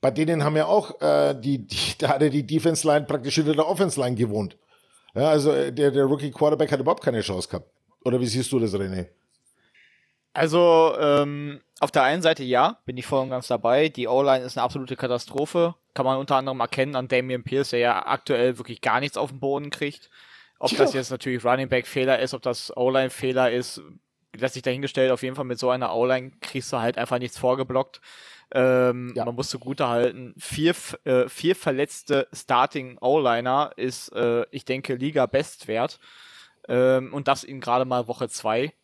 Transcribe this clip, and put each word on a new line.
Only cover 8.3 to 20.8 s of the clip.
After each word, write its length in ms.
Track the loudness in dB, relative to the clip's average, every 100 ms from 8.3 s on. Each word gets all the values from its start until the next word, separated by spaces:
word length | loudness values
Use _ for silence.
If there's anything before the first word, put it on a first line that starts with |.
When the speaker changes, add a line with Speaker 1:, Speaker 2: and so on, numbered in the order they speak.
| -2 0
Speaker 1:
du 60 | 0
das, 140 | 0
René? 340 | 0 -4 -4 -8 _ _ _ _ _ _ _ _ _ _ _ _
Speaker 2:
Also, 640 | 0 2 6 6 8 6 4
ähm, 640 | 4 4 2 -4 -10 -12 _ -2
auf 120 | 0
der 120 | 4
einen 180 | 2 4
Seite 220 | 2 0
ja, 360 | 2 4 4 0 -12
bin 120 | -10
ich 80 | -2
voll 160 | -2
und 60 | -2
ganz 180 | -6 -2
dabei. 420 | 0 2 4 2
Die 180 | -2 0
O-Line 360 | 2 4 2 0
ist 120 | -4
eine 60 |
absolute 320 | -4 -4 -8 -6
Katastrophe. 800 | -4 -4 -4 -6 -4 0 0 -2 _
Kann 120 | -4 -2
man 120 | -2
unter 160 | 0 0
anderem 240 | 0 -4
erkennen 360 | -4 -2 -2 -2
an 120 | 0
Damian 360 | 0 0 -6
Pierce, 280 | -4 -2 0
der 80 | 2
ja 260 | 2 2 0
aktuell 500 | -4 0 2 2 0
wirklich 220 | -10 -6
gar 180 | 0 0
nichts 180 | 0 -4
auf 140 | -6
den 80 | -4
Boden 320 | -4 -4 -6
kriegt. 380 | -6 -6 -6 _ -20 -20 -20 _ _
Ob 160 | -2
das 180 | 2